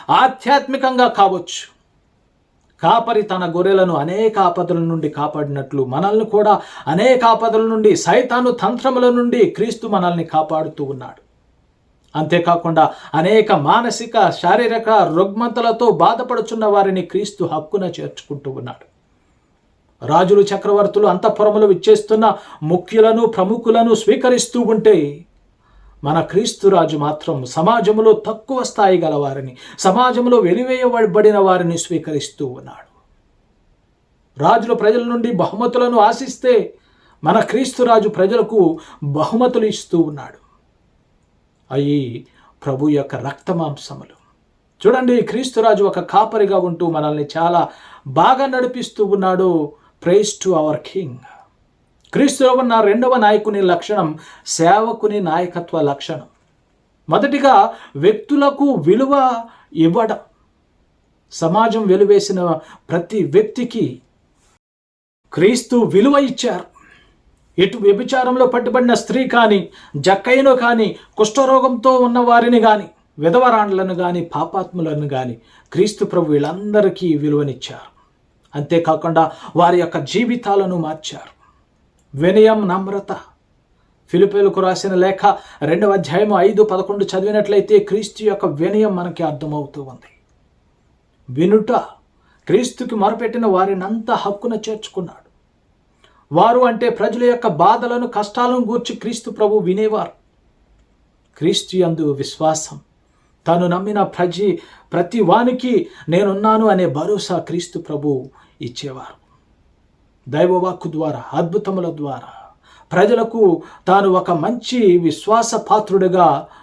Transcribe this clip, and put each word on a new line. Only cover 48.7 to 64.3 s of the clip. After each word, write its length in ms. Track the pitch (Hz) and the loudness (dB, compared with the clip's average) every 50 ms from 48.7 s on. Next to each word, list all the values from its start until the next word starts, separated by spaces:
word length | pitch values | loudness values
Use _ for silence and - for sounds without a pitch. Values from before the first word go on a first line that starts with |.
| 254 247 226 - - - 214 | -4 -6 -10 -8 -4 -4 -2
ఉన్నాడు. 680 | 196 196 196 190 185 185 180 190 185 175 160 147 143 - - _ _ _ _ - | 0 0 0 0 0 0 2 2 2 0 0 -2 -4 -8 -14 _ _ _ _ -2
Praise 400 | 170 180 208 208 - - - - | 0 2 2 2 0 -4 -6 -2
to 120 | 190 180 160 | -2 0 0
our 160 | 156 151 151 | 0 0 -2
King. 400 | 151 - - - 190 185 139 120 123 - - - - - _ _ _ _ _ _ _ _ _ _ _ _ _ - | -4 -8 -10 -8 -8 -8 -8 -10 -16 -20 -20 -20 -20 -20 _ _ _ _ _ _ _ _ _ _ _ _ _ -2
క్రీస్తులో 400 | - 285 269 - - 269 254 254 | 0 2 2 2 2 2 2 4
ఉన్న 280 | 254 262 240 226 226 | 2 2 2 2 2
రెండవ 360 | 214 202 208 233 254 247 254 | 2 2 2 2 2 2 2
నాయకుని 460 | 247 214 208 214 208 214 214 208 202 190 | 4 4 4 4 2 0 -2 -2 0 2
లక్షణం 560 | 180 175 - - - 208 202 175 151 151 156 - - - - _ | 2 2 0 -2 -2 -2 -2 -2 -2 -4 -8 -14 -20 -20 -18 _
సేవకుని 720 | - - - 165 151 185 208 220 220 220 - - 202 202 208 | -10 -4 0 2 4 4 4 2 0 -2 -2 -4 -2 -2 -2
నాయకత్వ 600 | 190 165 156 165 180 175 - 175 170 - - 165 | -2 -2 -2 -2 -4 -4 -6 -10 -10 -6 -4 -2
లక్షణం. 420 | 147 143 139 - - - 160 - - - _ _ _ _ _ _ _ _ _ _ _ _ _ _ _ - | -2 -2 -2 -4 -8 -10 -10 -12 -12 -16 _ _ _ _ _ _ _ _ _ _ _ _ _ _ _ -2
మొదటిగా 640 | 156 196 - 277 269 277 254 277 254 196 202 226 - - - - - | -2 0 0 0 0 2 2 4 4 4 4 2 -2 -8 -18 -16 -8
వ్యక్తులకు 760 | 139 147 190 214 214 - - 285 277 277 277 277 269 285 285 262 | 0 2 2 2 0 -2 -4 -2 0 2 0 0 0 0 0 0
విలువ 720 | 185 139 160 190 226 269 269 277 277 262 262 247 226 226 - - _ _ _ - | 0 2 2 2 2 2 2 2 2 2 0 0 -4 -8 -12 -18 _ _ _ -2
ఇవ్వడం. 440 | - 160 165 170 240 226 220 214 - - _ _ _ _ _ _ _ _ _ _ _ _ _ _ _ _ _ _ _ _ _ - | 0 2 2 2 2 0 -2 -4 -6 -12 _ _ _ _ _ _ _ _ _ _ _ _ _ _ _ _ _ _ _ _ _ -8
సమాజం 540 | - 165 165 180 214 226 226 220 226 214 | -4 -4 0 2 2 2 2 2 0 2
వెలివేసిన 720 | 196 180 196 208 196 202 196 196 - 196 180 175 175 160 - - - - - _ - | 2 4 4 4 4 4 4 2 0 -2 -2 -2 -2 -2 -4 -6 -12 -20 -20 _ -6
ప్రతి 340 | 151 175 175 - 220 214 170 | -4 -4 -4 -4 -4 -4 -2
వ్యక్తికి 800 | 139 139 190 214 214 - - 247 240 - 233 175 127 123 - _ _ _ _ _ _ | 0 2 2 2 0 -2 -8 -8 -6 -4 -4 -4 -4 -6 -10 _ _ _ _ _ _